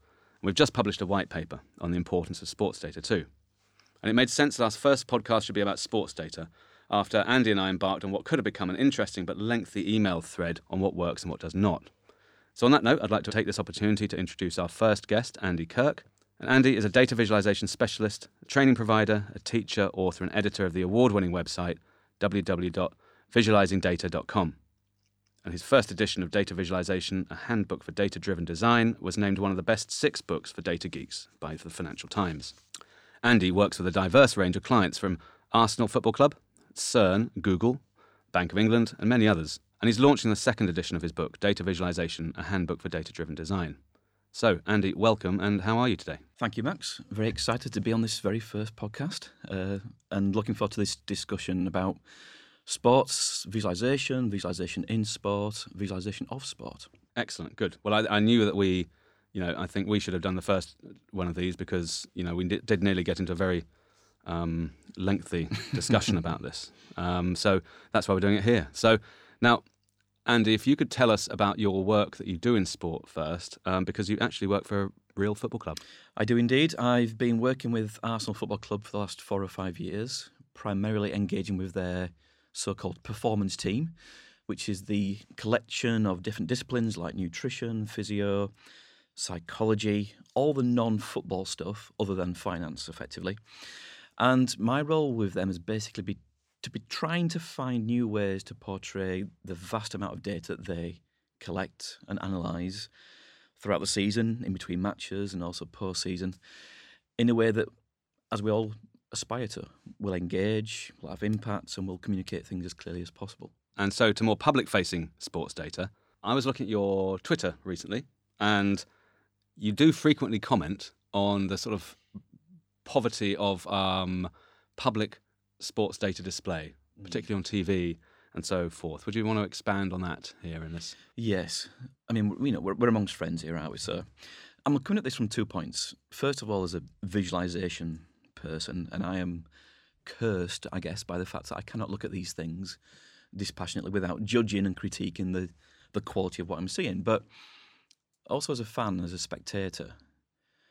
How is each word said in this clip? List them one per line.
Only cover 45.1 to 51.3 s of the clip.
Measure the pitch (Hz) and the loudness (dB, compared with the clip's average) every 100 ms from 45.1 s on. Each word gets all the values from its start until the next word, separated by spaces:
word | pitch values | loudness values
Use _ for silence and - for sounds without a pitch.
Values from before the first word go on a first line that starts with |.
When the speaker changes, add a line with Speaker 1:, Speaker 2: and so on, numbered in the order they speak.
| 107 90 95 | 4 0 0
Speaker 1:
and | 101 101 | 0 0
how | 101 113 | 2 2
are | 123 | 2
you | 90 | 0
today? | - 69 - _ | -4 -12 -14 _
Speaker 2:
Thank | 117 107 | -4 -2
you, | |
Max. | 123 196 - - - | -4 -6 -8 -12 -8
Very | 104 110 | -2 -2
excited | 110 - 117 123 | 0 0 -2 -2
to | 107 | -2
be | 113 | 0
on | 113 | 2
this | 113 - | 0 -2
very | 98 113 | -2 -2
first | 110 104 110 - | -4 -6 -8 -8
podcast, | 107 - 147 - - _ - | -10 -6 -6 -8 -14 _ -8
uh, | 95 95 98 - - _ | -4 -4 -4 -8 -18 _
and | 98 98 | 0 2
looking | 101 107 | 2 0
forward | 104 104 | 0 -2
to | - | 0
this | 101 - | -2 -4
discussion | - 101 - | -6 -6 -4